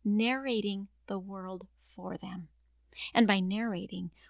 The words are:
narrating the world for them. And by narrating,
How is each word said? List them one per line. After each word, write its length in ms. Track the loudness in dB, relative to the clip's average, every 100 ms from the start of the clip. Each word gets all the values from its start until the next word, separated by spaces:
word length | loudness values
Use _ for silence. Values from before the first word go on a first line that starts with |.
narrating 840 | 0 4 4 2 0 0 0 -4 -8 _ -6
the 120 | -6
world 480 | -6 -10 -8 -10 -12 _
for 360 | -20 -12 -8 -8
them. 320 | -8 -10 -12 _ _ _ _ -14 0
And 120 | 6 6
by 140 | 6
narrating, 720 | 2 0 -2 -4 -6 -8 -10 -12